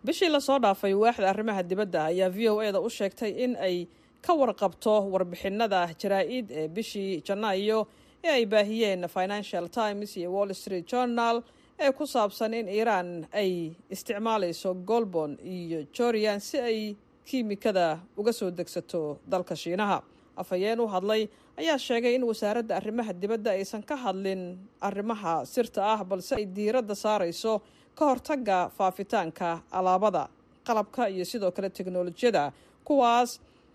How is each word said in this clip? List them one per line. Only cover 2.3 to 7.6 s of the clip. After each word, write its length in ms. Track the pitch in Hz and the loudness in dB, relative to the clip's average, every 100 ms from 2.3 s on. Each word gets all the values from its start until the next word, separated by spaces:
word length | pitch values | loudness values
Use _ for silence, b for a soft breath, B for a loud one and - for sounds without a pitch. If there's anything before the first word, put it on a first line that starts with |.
| 185 226 | 2 2
O 100 | 208 | 2
A-da 180 | 214 196 | 2 0
u 80 | 202 | -2
sheegtay 420 | - 196 - 220 - | -2 -4 -2 -6 -2
in 120 | 254 240 | -2 0
ay 280 | 190 180 175 b b b | 0 -2 -4 b b b
ka 120 | - | 0
warqabto 720 | 339 254 196 196 - 226 214 196 | 4 4 2 -2 0 2 2 2
warbixinnada 800 | 185 180 175 196 202 226 190 175 165 | 0 -2 -4 -6 -2 2 2 0 -2
jaraa'id 520 | 196 196 165 254 202 | 0 2 2 -2 -6
ee 160 | 139 156 | -6 -4
bishii 540 | 170 220 214 196 175 | -4 -6 -6 -4 -4
Janaayo 680 | - 196 214 190 | -4 -2 0 0